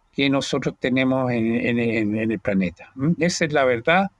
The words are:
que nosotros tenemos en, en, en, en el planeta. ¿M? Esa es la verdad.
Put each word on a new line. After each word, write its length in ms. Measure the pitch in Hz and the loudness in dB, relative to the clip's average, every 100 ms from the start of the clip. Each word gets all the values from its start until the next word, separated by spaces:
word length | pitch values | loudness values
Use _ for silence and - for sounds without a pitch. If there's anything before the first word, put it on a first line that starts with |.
| _ | _
que 160 | - 139 | -2 0
nosotros 460 | 135 - 139 143 - | 0 0 -2 -4 -4
tenemos 520 | 135 127 131 131 127 | -2 0 2 0 0
en, 220 | 120 110 | 0 0
en, 240 | 117 117 120 | 0 0 0
en, 380 | 117 113 104 107 | 0 0 -2 -2
en 140 | 110 | -2
el 60 | 104 | -2
planeta. 520 | - 98 90 - - - | -2 0 -2 -4 -16 -4
¿M? 180 | 147 175 | -2 0
Esa 280 | 170 - 160 | 0 0 0
es 60 | |
la 120 | 147 | 2
verdad. 460 | 131 120 139 180 196 | 2 0 2 2 0